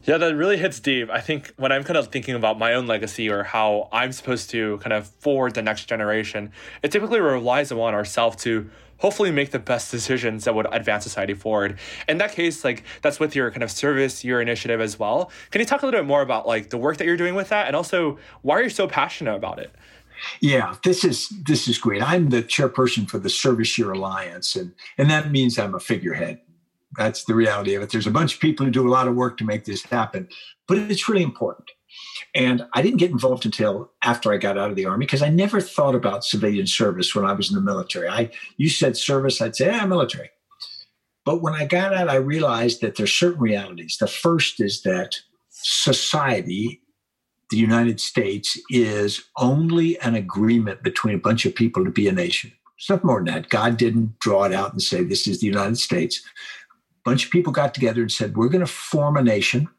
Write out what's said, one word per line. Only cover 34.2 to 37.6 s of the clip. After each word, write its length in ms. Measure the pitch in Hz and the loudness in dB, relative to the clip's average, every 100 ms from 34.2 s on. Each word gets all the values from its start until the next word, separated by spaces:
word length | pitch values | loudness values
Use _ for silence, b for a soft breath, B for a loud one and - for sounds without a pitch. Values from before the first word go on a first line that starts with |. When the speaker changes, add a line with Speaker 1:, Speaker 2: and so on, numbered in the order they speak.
| 110 | 0
Speaker 2:
I 60 | 101 | 0
got 200 | 101 98 | 0 -2
out 120 | 101 | -2
of 60 | 98 | -2
the 100 | 92 | -2
Army 200 | 98 143 | -2 0
'cause 160 | 139 | 2
I 60 | 147 | 4
never 320 | 165 202 214 | 4 4 0
thought 340 | 180 - 143 | -2 0 2
about 300 | 127 104 98 | 2 0 -2
civilian 420 | - 107 107 101 95 | -2 0 2 2 0
service 480 | - 107 90 90 | 2 0 0 -2
when 100 | 104 | 0
I 80 | 95 | 0
was 180 | 98 90 | 0 0
in 60 | |
the 60 | 98 | 0